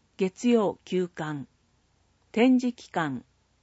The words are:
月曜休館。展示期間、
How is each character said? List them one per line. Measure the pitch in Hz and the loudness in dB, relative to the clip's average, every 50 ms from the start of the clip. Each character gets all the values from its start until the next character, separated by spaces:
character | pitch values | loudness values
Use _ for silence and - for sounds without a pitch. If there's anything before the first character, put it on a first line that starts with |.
| _ _ _ - | _ _ _ -6
月 | 190 185 - - - 240 | -4 -4 -4 -4 0 2
曜 | 240 226 214 180 - - _ | 2 2 2 0 -2 -6 _
休 | - - 180 185 175 | -6 -4 -4 -4 -4
館。 | - - 165 151 151 147 131 - _ _ _ _ _ _ _ _ _ _ _ _ _ _ _ _ | -6 -8 -10 -8 -8 -10 -10 -14 _ _ _ _ _ _ _ _ _ _ _ _ _ _ _ _
展 | - - 220 262 254 254 | 0 2 4 4 4 4
示 | 254 247 240 | 2 0 -4
期 | - - - | -8 -12 -8
間、 | - 180 165 151 135 120 - _ _ _ _ _ _ _ | -6 -4 -4 -4 -6 -8 -10 _ _ _ _ _ _ _